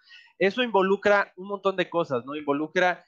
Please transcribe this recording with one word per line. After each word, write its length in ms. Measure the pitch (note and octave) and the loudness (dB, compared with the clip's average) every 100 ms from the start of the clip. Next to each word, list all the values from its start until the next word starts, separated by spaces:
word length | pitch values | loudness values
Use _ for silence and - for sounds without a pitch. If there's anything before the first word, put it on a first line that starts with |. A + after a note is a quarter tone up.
| _ - - - | _ -20 -14 -2
Eso 240 | F#3+ A#3+ | 0 0
involucra 720 | B3 G3 F#3+ G3 G#3 G3+ G3 - | 0 2 2 2 2 2 0 -8
un 120 | G3 | -12
montón 280 | G3+ G3 F#3+ | -4 -2 -2
de 120 | E3 | -2
cosas, 360 | E3+ D3+ B2 B2+ | -4 -2 -4 -6
¿no? 100 | D3+ | -8
Involucra 680 | C#3+ C#3 D#3 F3+ F3+ E3+ | -4 -2 -2 0 0 0